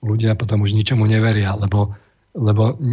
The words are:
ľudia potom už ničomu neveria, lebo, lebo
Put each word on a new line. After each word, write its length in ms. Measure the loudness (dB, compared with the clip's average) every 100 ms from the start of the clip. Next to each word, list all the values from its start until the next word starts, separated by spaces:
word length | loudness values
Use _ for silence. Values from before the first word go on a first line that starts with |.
ľudia 320 | -4 0 0 -2
potom 320 | -2 0 2
už 80 | 0
ničomu 320 | 0 2 2
neveria, 480 | 2 2 0 -2 -2
lebo, 400 | 0 0 -2 -6 _ _ _ -4
lebo 400 | 0 2 0 0 -4